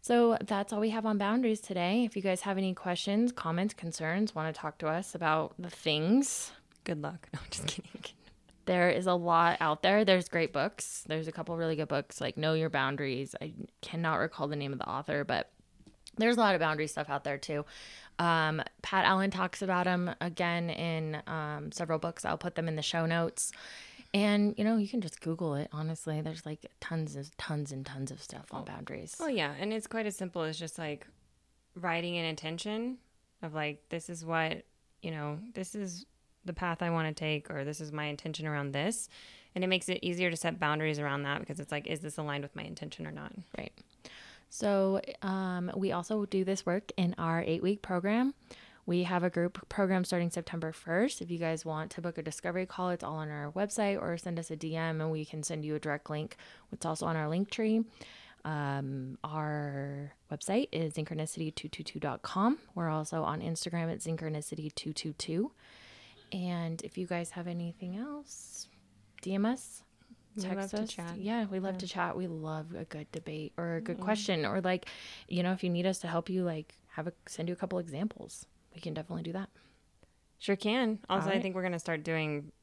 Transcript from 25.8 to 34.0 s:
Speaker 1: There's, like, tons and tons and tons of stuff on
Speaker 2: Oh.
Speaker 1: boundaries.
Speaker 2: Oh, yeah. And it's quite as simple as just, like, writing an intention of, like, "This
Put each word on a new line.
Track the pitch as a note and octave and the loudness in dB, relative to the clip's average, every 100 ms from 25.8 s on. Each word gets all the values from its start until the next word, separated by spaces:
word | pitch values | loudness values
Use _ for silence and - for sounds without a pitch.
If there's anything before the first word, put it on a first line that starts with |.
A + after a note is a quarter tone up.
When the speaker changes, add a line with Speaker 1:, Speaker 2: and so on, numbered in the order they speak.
| D#3+ D#3+ - D3+ | -4 -4 -2 -2
Speaker 1:
There's, | D#3 D#3+ D#3+ | -2 -6 -8
like, | D3+ - _ | -10 -12 _
tons | - E3 D#3 C#3+ | -4 -2 -2 -4
and | C#3 - | -10 -10
tons | - D3+ C#3+ | -4 -2 -2
and | C3+ | -6
tons | C3+ C3+ C3+ | -8 -6 -6
of | C3 | -6
stuff | - - - | -12 -14 -10
on | - | -10
Speaker 2:
Oh. | |
Speaker 1:
boundaries. | - - - - D#3 - | -8 -10 -8 -8 -8 -4
Speaker 2:
Oh, | E4 | 0
yeah. | A#3+ D3+ C#3+ | 2 0 0
And | G3 | -2
it's | A3 G#3+ | -2 -4
quite | A3+ G#3+ | -2 -2
as | |
simple | G3 F#3 E3+ | -2 -4 -2
as | D#3+ D#3 | -2 -2
just, | E3 - | -8 -6
like, | D#3 D3 - - _ _ _ _ _ | -6 -6 -10 -20 _ _ _ _ _
writing | - F3 E3 F3 F3 | -6 0 0 0 0
an | |
intention | E3 D#3 D#3 E3 G#3 G#3+ A#3 C4 _ _ _ _ | 0 -2 -4 -4 -2 -2 -2 -6 _ _ _ _
of, | E3 | -6
like, | D#3 D3+ D3+ _ | -2 -2 -4 _
"This | E3 | -6